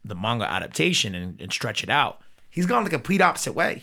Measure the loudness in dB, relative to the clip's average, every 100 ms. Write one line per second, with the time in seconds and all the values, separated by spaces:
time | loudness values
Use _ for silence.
0 | -12 -4 -2 0 0 -2 -4 0 2 2
1 | 0 -4 -8 -10 -8 -6 -4 -4 0 2
2 | 2 -2 -16 -20 -8 -2 2 2 0 -2
3 | 0 4 4 4 -2 0 0 -2